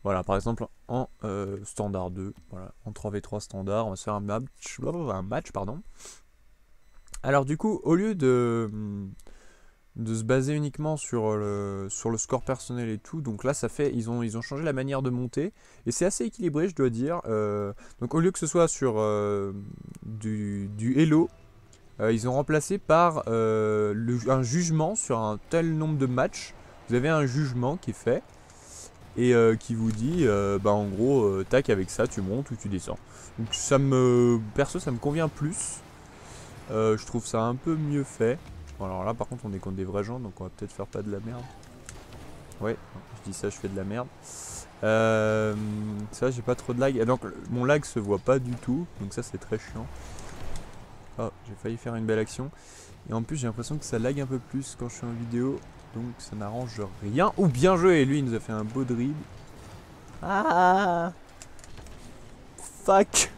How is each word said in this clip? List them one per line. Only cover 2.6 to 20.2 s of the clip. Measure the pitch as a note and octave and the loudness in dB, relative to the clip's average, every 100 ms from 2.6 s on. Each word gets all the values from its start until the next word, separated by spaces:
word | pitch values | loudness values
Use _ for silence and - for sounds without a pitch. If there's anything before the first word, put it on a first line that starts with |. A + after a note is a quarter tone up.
| F#2 - | -14 -14
en | G#2+ | -14
trois | G#2+ A2+ | -8 -6
v | G2+ | -6
trois | - G#2 | -6 -10
standard, | - F#2+ F#2+ G#2 | -8 -8 -2 0
on | A2+ | -2
va | |
se | F#2 | -6
faire | - | -4
un | G#2 | -4
match, | G2+ G#2+ C3 - - - | -2 -4 -6 -14 -16 -6
un | C#3 E3+ D3 F#2+ | -6 -4 -4 -4
match, | F#2+ B2+ - | -4 -6 -6
pardon. | - G2 D3+ - - - - - _ - _ _ - - - - - | -6 -6 -8 -12 -18 -18 -20 -20 _ -20 _ _ -20 -20 -20 -16 -6
Alors | C3 C#3 | 2 4
du | C3+ | 4
coup, | D3+ A3 G#3 | 0 0 0
au | - | 4
lieu | E3+ G#3+ | 4 4
de, | G3 C3 B2 A#2+ A#2 A2 G#2+ G#2 G2+ G2 - - - - - - _ _ | 2 4 6 4 2 -2 -4 -6 -6 -8 -12 -20 -20 -20 -20 -20 _ _
de | - A2+ | -8 -4
se | A2+ | -2
baser | A2 C3 C3 | 2 2 2
uniquement | D3+ D3 - D3+ D3+ | 0 -2 -4 -4 -4
sur | - A#2+ A2 | -2 0 2
le, | G#2+ G#2 G2+ G2+ G2 G2 | 0 0 -2 -4 -6 -6
sur | - A2+ | -4 -2
le | A2+ | -2
score | - B2 | -2 -2
personnel | - C3 - B2 A#2 | -2 -6 -4 -6 -4
et | G#2+ | -6
tout, | - D#3+ | -8 -8
donc | C3+ G2+ | -6 -4
là | B2+ | -4
ça | C#3+ A2+ | -2 -4
fait, | - C#3+ | 0 0
ils | A#2+ A2 | 0 -2
ont, | A#2+ | -2
ils | A#2 A2+ | -2 -4
ont | |
changé | A2+ C#3 | -6 -4
la | D#3+ | -2
manière | C3 C3+ C3+ | -2 -2 -2
de | C3 | -2
monter, | B2 B2 - F3 _ - - | -2 -2 -4 -4 _ -20 -8
et | - | -6
c'est | - | 0
assez | F3 - | 0 0
équilibré, | A#3 - F3 D3 F#3+ | -4 -2 -2 0 0
je | |
dois | D3+ C3 | 2 0
dire. | A2+ C#3 F3 | 2 -2 -2
Euh, | - G#2+ G#2 G#2 G2+ - - - | -2 0 0 0 -4 -6 -16 -8
donc | A#2 | -2
au | D#3+ | 2
lieu | F3 | 2
que | - | 2
ce | D#3 | 0
soit | F3+ D#3+ | 4 4
sur, | - C3 G#2+ | 4 2 4
euh, | G#2+ G#2 G#2 G2+ G2 G2 G2+ - - - | 2 2 2 0 -2 -6 -12 -14 -16 -14
du, | - A2 | -12 -8